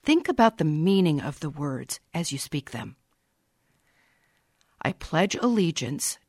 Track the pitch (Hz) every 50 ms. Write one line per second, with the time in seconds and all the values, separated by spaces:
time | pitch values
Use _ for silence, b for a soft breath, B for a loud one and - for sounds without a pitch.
0 | _ - 302 339 - - 285 - 226 226 226 - 160 156 151 151 160 190 196 196
1 | 185 170 151 139 - 151 143 - - 151 139 147 143 143 131 127 127 - - -
2 | _ _ - 165 170 - 135 135 - - - 143 - - - 113 - - - _
3 | _ _ _ _ _ _ _ _ _ _ _ _ _ _ _ _ _ _ _ _
4 | _ _ _ _ _ _ _ _ _ _ _ _ _ _ _ _ - - 190 _
5 | - - - 160 190 202 - - - 247 240 214 185 170 156 - - 113 143 139
6 | - - - _ _